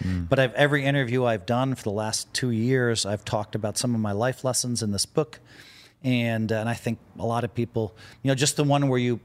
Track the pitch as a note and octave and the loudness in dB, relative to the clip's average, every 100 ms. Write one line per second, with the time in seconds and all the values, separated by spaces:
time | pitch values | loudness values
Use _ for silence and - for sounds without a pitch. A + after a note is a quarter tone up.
0 | F#2 F2+ E2+ C3+ B2+ A2 D3 C#3+ C3+ C#3+ | -4 -4 2 2 4 4 4 4 2 2
1 | A#2+ B2+ B2 A2 F2+ A#2+ C3+ B2+ A2 G2+ | 2 2 2 0 0 0 0 -2 -4 -2
2 | G#2+ - - - B2+ A2+ A#2+ C3 A#2+ A2+ | -2 -4 -6 -4 -2 0 2 2 2 0
3 | G2 - - G#2+ G#2 A2 G#2 G2+ B2 A#2 | -2 -4 -2 -4 -4 -4 -4 -2 -2 -2
4 | G#2+ G2+ B2+ B2 C3 A#2 B2 A#2+ G#2+ G2+ | -2 0 -2 -2 -2 -2 -2 -4 -2 -2
5 | - - D3 - - - - - - _ | -2 -2 -4 -6 -20 -20 -20 -20 -20 _
6 | C3 B2 A#2 A2+ A2 A2 A2+ A#2 B2 A2 | 0 2 2 0 0 0 -2 -4 -4 -6
7 | - - A#2 A#2 A#2 - A#2 A#2 G#2+ - | -10 -6 -2 -2 -2 -4 -4 -2 -4 -6
8 | - - C3+ C3 C#3+ - D3 C#3+ C#3 B2+ | -20 -4 -2 2 2 2 2 2 2 2
9 | B2 A#2 | 0 -2